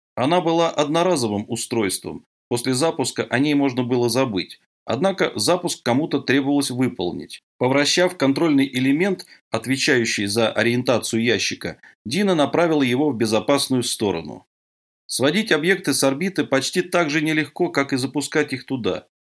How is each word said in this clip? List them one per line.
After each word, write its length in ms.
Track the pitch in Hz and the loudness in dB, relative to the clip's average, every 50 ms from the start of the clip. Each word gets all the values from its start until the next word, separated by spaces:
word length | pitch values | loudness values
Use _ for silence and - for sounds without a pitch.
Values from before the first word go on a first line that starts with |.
| _ _ _ | _ _ _
Она 260 | - 123 143 170 180 | -4 0 2 2 2
была 300 | 160 165 165 170 170 165 | 2 2 2 2 0 0
одноразовым 760 | - - 151 143 156 165 175 185 175 143 120 107 104 101 107 - | 0 -2 -2 0 0 0 2 2 2 0 0 0 -2 -2 -4 -4
устройством. 760 | 110 113 - - 120 117 107 92 - - - - 78 - - _ _ _ _ _ | -6 -6 -6 -4 -2 -2 0 -2 -2 -4 -8 -10 -12 -12 -16 _ _ _ _ _
После 260 | 120 120 - 131 131 | -4 -2 -2 -2 0
запуска 500 | 123 160 165 160 - 131 - - - 113 | 2 0 0 0 -2 -4 -4 -4 -4 -4
о 160 | - - 127 | -2 0 0
ней 140 | 143 151 147 | 2 2 2
можно 280 | 143 139 135 120 123 123 | 2 2 0 0 -2 -2
было 260 | 117 127 123 120 120 | 0 0 0 0 0
забыть. 520 | 113 131 135 120 101 90 82 - - - _ _ _ _ _ | 2 0 0 0 -2 -4 -6 -6 -12 -20 _ _ _ _ _
Однако 480 | - 110 131 185 196 185 - 156 143 - | -4 -4 0 0 -2 0 0 -2 -2 -2
запуск 480 | 107 104 139 175 180 180 170 - - - | -2 0 0 0 0 0 -4 -6 -4 -2
кому-то 380 | 127 117 135 160 170 - 135 | 0 0 0 0 0 -2 -2
требовалось 500 | 135 - 127 143 135 139 143 143 131 127 | 0 0 0 2 2 2 0 0 0 -2
выполнить. 680 | 127 123 131 120 - - 90 87 80 78 78 - - - - _ _ _ | -2 0 -2 -2 -2 -4 -6 -6 -6 -8 -10 -14 -16 -20 -20 _ _ _
Повращав 580 | 123 127 135 143 147 143 - 180 180 180 180 | 0 2 2 2 2 2 2 2 2 2 2
контрольный 520 | - 139 135 139 143 170 165 147 135 135 135 131 | 0 0 2 2 2 2 2 4 4 2 2 0
элемент, 540 | 127 131 135 139 156 185 202 185 180 - - - - _ _ | 0 2 2 2 2 2 0 0 -4 -6 -14 -20 -20 _ _
отвечающий 760 | - 110 - 123 135 131 - - 135 123 113 113 - - 101 | -6 -6 -2 -2 -2 0 2 2 2 2 2 0 0 -2 -2
за 260 | 101 101 117 113 107 - | -2 0 2 2 2 2
ориентацию 720 | 107 110 120 120 123 127 135 123 104 - - - 110 113 | 2 2 2 2 0 2 2 0 0 0 0 -2 0 2
ящика, 560 | 123 110 101 - - - - - 85 80 - - - - _ _ | 2 2 2 0 -4 -6 -6 -8 -10 -10 -10 -18 -20 -20 _ _
Дина 320 | 107 127 185 208 196 180 | -6 -2 0 2 2 4
направила 460 | 156 139 139 - 156 175 165 160 147 135 | 2 2 2 2 2 2 2 4 2 2
его 280 | 123 120 127 151 151 | 2 2 2 2 0
в 60 | 127 | 0
безопасную 680 | 107 117 104 110 110 - - 143 139 - - 131 127 120 | 0 0 0 2 0 2 2 2 2 2 0 0 0 0
сторону. 640 | - - - 113 98 87 82 82 78 53 - - _ _ _ _ _ _ _ _ _ _ _ _ | -2 -2 -2 -2 -2 -2 -2 -6 -10 -14 -16 -20 _ _ _ _ _ _ _ _ _ _ _ _
Сводить 440 | - - - 123 147 165 214 220 - | -8 -4 0 0 2 2 0 0 0
объекты 420 | 170 147 151 180 196 180 - 151 131 | 0 0 2 2 0 0 0 0 0
с 120 | - 139 | 2 2
орбиты 400 | 135 135 143 180 196 190 - 135 | 0 0 0 -2 -4 -2 -2 -2
почти 380 | - 139 135 131 - - 185 175 | 0 0 0 0 0 -2 -2 -2
так 280 | 180 - 175 170 143 | 0 0 0 0 0
же 100 | 143 160 | 0 0
нелегко, 480 | 151 156 156 156 147 - - - 180 170 | 0 0 0 0 -2 -4 -2 -2 -2 0
как 240 | - 147 139 135 139 | 0 -2 0 0 0
и 40 | |
запускать 560 | 127 127 127 - 147 139 - - 156 147 147 135 | -2 -2 -2 -4 -4 -4 -2 0 -2 0 0 -4
их 120 | 123 - | -8 -6
туда. 440 | - 135 127 107 95 85 78 - _ _ _ _ _ | -6 -6 -2 -2 -2 -4 -4 -6 _ _ _ _ _